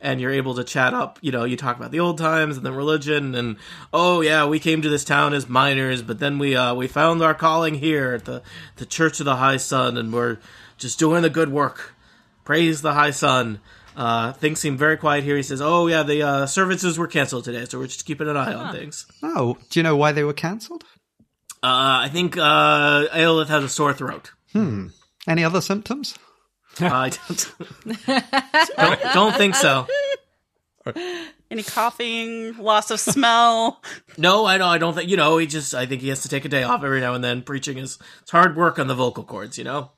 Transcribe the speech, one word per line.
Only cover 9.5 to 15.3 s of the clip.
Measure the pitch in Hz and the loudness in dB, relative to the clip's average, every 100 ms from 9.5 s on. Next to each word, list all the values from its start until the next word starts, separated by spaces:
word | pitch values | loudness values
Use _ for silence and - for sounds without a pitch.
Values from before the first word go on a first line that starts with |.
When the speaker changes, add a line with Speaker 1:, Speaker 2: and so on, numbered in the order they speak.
| 135 | 2
Speaker 1:
Sun, | - 135 127 120 | 0 0 0 -2
and | 113 | -4
we're | 117 120 113 - - - _ | -2 -2 -4 -12 -20 -20 _
just | 127 - | -10 0
doing | 160 170 | 2 4
the | 165 | 2
good | 156 156 | 2 0
work. | 139 135 - - _ _ _ _ _ | 0 -2 -4 -18 _ _ _ _ _
Praise | - 151 170 156 | -2 2 2 2
the | 151 | -2
High | 147 147 | 2 2
Sun." | 139 147 127 117 107 _ - - - | 2 2 2 0 -6 _ -20 -20 -6
Uh, | 120 117 113 | -2 0 -2
things | 127 156 156 | -2 -4 -2
seem | 151 131 | -4 0
very | 151 156 | 0 2
quiet | 156 147 | 0 0
here. | 143 | 0